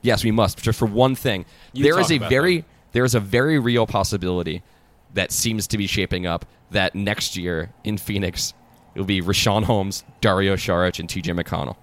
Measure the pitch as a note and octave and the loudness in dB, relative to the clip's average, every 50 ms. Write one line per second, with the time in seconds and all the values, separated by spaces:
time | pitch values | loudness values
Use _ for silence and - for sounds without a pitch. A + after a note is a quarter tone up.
0 | - A#2+ A2+ G2+ - A2+ G#2+ A2+ G#2+ F#2+ - - - A2+ A2 - B2 A2 G2+ A#2 | 2 2 2 2 2 2 4 4 2 2 0 -2 -2 -2 0 2 0 0 4 4
1 | B2+ C3 C3 - - C3+ G#2+ F#2 E2+ - - - - - - B2+ C#3 C#3+ D#3+ F#3 | 4 4 2 0 -2 -2 -2 -2 -6 -12 -18 -20 -20 -16 -6 2 2 4 4 4
2 | F3+ D#3 E3 C3+ G#2+ E2 B2 C3 D3+ F3+ F3+ E3 D#3+ _ _ _ _ _ - A#2+ | 2 2 2 0 2 2 2 2 4 2 2 0 -2 _ _ _ _ _ 0 0
3 | B2 B2+ A#2+ A#2 G2+ G2 G#2 A#2 C3 D3+ D#3+ D3 A#2+ A#2+ A#2+ A#2+ A2+ - - G2+ | 2 4 2 0 0 2 2 2 2 4 2 2 2 2 2 2 2 2 2 0
4 | G2 - - G2 F2 F#2 F2+ F2+ E2+ E2 D2+ F2 - _ _ _ _ _ _ _ | 0 0 -2 -2 -2 -2 -2 -2 -2 -4 -6 -8 -10 _ _ _ _ _ _ _
5 | _ _ - G2 F#2 - - - - A#2 A2 A2 G2+ - - G#2+ G2+ F#2+ - G#2 | _ _ -4 -4 -4 -2 -2 -2 -2 -2 -2 -2 -4 -4 -2 -2 -2 -2 -2 -2
6 | F#2+ - - F2+ F2+ F2 E2+ E2+ - - _ _ _ _ F2 G2+ F#2 F2+ - F#2+ | -2 -2 -4 -4 -2 -2 -4 -4 -6 -12 _ _ _ _ -2 0 0 0 -2 -2
7 | G2+ G2 G#2 - - - - F#2+ F2 F2+ E2+ D#2+ E2+ G#2 - _ _ A2 G#2+ G2+ | -2 -2 -2 -2 -4 -6 -6 -6 -4 -4 -4 -4 -6 -8 -12 _ _ -6 -6 -6
8 | - - G#2+ G2+ G2 F2+ F#2 - - - - _ - _ - _ _ - _ - | -6 -6 -4 -2 -2 -4 -4 -4 -8 -8 -8 _ -20 _ -20 _ _ -16 _ -8
9 | F#2+ F#2 G2+ F#2 F2 F2 G2+ - - A2+ G2 G#2+ A2 - A#2+ G#2 F#2+ G2 G2 - | -2 0 0 0 0 0 0 2 2 2 2 2 2 2 0 0 0 -4 -6 -8
10 | - - - _ - A2+ F#2 F#2+ G2 G2 G2 F2+ - - F#2 F2 F2+ F2+ F2 - | -12 -14 -10 _ 2 2 4 4 2 2 0 0 0 0 0 2 2 0 -2 -4
11 | E2+ E2+ - F#2 D#2+ E2+ E2+ F2 E2+ - - E2+ D2 B1+ - - | -8 -8 -8 -6 -4 -4 -4 -4 -4 -4 -4 -4 -4 -6 -8 -12